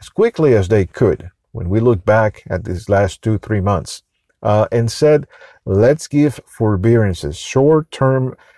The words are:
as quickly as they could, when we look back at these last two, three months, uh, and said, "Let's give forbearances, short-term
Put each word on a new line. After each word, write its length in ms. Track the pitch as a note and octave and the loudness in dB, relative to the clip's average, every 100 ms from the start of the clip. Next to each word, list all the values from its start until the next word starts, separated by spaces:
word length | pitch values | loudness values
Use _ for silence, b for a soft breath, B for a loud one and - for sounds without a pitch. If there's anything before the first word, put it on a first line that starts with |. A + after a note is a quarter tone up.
as 80 | - | -10
quickly 460 | - A#3 - D#3 | -2 -2 2 2
as 140 | A2 F2+ | 2 2
they 180 | A2 F2+ | 0 0
could, 440 | - A2+ D#2 F2 _ _ | 0 0 0 -6 _ _
when 160 | A#2 F2 | -10 -4
we 120 | G#2 | 0
look 260 | A#2+ G#2 - | 2 0 2
back 360 | A2 G#2+ - - | 2 0 -4 -8
at 160 | F2 | -8
these 240 | - F2+ - | -6 -8 -2
last 320 | G2 G2+ - | 0 0 -4
two, 160 | A2 G#2+ | -4 -4
three 240 | - G#2 | -2 -4
months, 420 | F#2+ F#2+ - - _ _ _ _ | -2 -2 -4 -14 _ _ _ _
uh, 240 | G#2 G#2 G#2+ | -2 0 0
and 180 | A#2+ A#2 | 0 -2
said, 360 | - D3+ D3 - B B B - | 0 2 2 0 B B B -4
"Let's 420 | G2 A#2 D3+ - | 2 2 2 -2
give 320 | D3 D3 - - | 0 0 -2 -14
forbearances, 880 | - A2 G2 A2 A#2 G2+ F2 C#2+ D2+ | -4 -2 0 2 2 2 -2 -8 -10
short-term 1000 | - C3 C#3+ D#3 D#3 - C3+ C3 B2+ - b | -4 0 2 2 0 -2 0 0 -2 -8 b